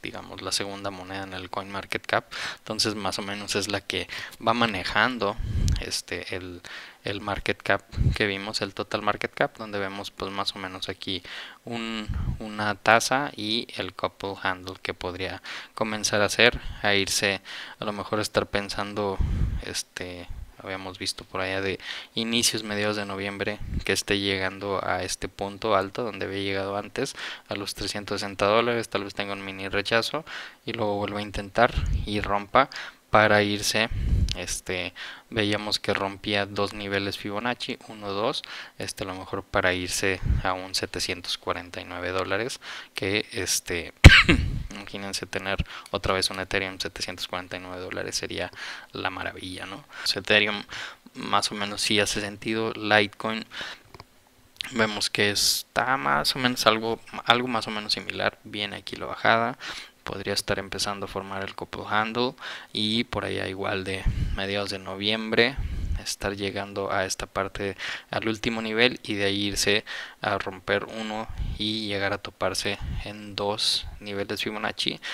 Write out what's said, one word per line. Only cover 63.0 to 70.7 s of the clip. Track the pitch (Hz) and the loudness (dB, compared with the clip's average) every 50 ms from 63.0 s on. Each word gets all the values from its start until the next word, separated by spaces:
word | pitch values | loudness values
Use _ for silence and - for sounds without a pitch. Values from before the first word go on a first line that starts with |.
| 120 | 0
por | - - 101 98 | 0 -2 -4 -2
allá | 98 98 98 95 | -2 -2 -2 -2
igual | 95 95 98 98 101 104 95 92 | -4 -4 -2 -2 0 0 0 -2
de | 98 95 95 92 - - - - - - | -4 -4 0 2 2 2 2 2 0 0
mediados | 101 98 98 101 101 101 98 | 0 0 0 0 0 0 -2
de | 101 | -4
noviembre | 95 95 95 95 95 101 107 110 110 110 110 113 113 117 131 135 - - - - - - - - 107 | -6 -6 -8 -6 0 2 2 2 2 0 2 4 6 6 4 4 -2 -4 -2 -2 -2 -2 0 -2 -2
estar | 104 - - - - 98 101 | -2 -4 -6 -2 -2 -4 -2
llegando | 98 101 98 104 101 101 101 101 101 98 - | 0 -2 -2 -2 -4 -6 -4 -4 -4 -2 0
a | - 101 92 | 0 0 0
esta | 95 - - - | 0 -2 -4 -6
parte, | - - 98 95 98 - - 101 98 95 - - - - - - - | -4 -2 -2 -2 -2 -2 -4 -4 -4 -4 -4 -6 -6 -8 -8 -8 -4
al | 113 110 - | -4 0 0
último | 113 110 101 - 120 113 113 | 0 -2 0 -2 -2 -2 -2
nivel | 110 110 110 113 120 127 - - | -2 0 4 4 4 4 4 0
y | - 123 104 | -4 -4 0
de | 98 101 | 2 2
ahí | 98 98 101 101 | 2 2 2 0
irse | 101 98 - - 104 101 110 - - - - - - - - | 0 2 2 4 4 4 4 2 -2 -10 -10 -10 -12 -10 -4
a | - 104 101 | -2 0 0
romper | 95 - 98 95 95 - 101 | 0 -2 -4 -6 -6 0 2